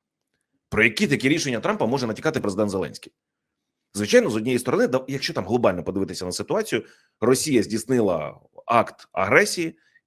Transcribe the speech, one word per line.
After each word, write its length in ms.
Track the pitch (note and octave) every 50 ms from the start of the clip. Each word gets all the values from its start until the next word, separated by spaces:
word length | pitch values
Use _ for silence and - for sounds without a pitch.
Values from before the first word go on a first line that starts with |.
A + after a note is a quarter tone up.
| _ _ _ _ _ _ _ _ _ _ _ _ _ -
Про 140 | - G#2 A2
які 240 | A#2 A2 - G#3
такі 220 | D#3+ C#3+ C3+ C3 C3+
рішення 300 | D3+ E3 - C#3+ B2 G#2+
Трампа 260 | - F3 A3 G#3 C3
може 220 | A2 B2+ C3+ B2
натякати 320 | A2+ G#2 - - D#3 D#3 B2+
президент 320 | - G2+ F#2 G2+ G#2+ G#2
Зеленський? 420 | F#2+ F#2+ E2+ C#2 - - - - _ _ _ _ _ _ _ _ _ _ _ _ _ _ _ _ -
Звичайно, 360 | G2+ G#2 G2+ - B3 A#3 D#3+
з 60 | G#2+
однієї 240 | A2 A2 B2+ B2+ A#2+
сторони, 280 | B2 B2+ C3+ F#3+ B3
да, 180 | G#3 - C3 -
якщо 260 | - C#3 C3+ - - A#2+
там 120 | C3+ F#2
глобально 380 | F2+ A#2 B2 A2+ G#2+ F2+ F2+ D#2
подивитися 420 | F2+ F#2 G2 F#2+ E2 F2+ - F2+
на 60 | F2+
ситуацію, 520 | F2 - G2+ - D3+ G#3+ G#3+ - C#3+ A2+ - - - _ _ _ _ -
Росія 420 | A2 A#2 C3 C3 - D#3 C3 A2+ F#2
здійснила 760 | E2+ G#2 G#2+ - - C3 B2 G#2+ G2 F2 D#2 D2+ D2 - - _ _ _ - -
акт 420 | - A#2 A#2 G2+ - - - - _
агресії, 680 | - F2 F#2+ G2 B2 E3 G#3 G#3 - F#3 E3 E3 - _ _ _ _ _ _